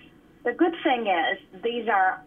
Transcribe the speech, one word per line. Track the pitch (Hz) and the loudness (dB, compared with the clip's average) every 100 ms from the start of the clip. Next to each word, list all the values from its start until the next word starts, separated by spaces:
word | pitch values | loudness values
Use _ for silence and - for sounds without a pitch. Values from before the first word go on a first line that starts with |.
| - - _ - 240 | -20 -20 _ -8 -4
The | |
good | 233 339 339 330 | 0 0 2 0
thing | 247 214 | 0 0
is | 175 - - - 190 | 0 0 -4 -8 -8
these | 233 240 220 | -6 -4 0
are | 202 185 - | 2 2 0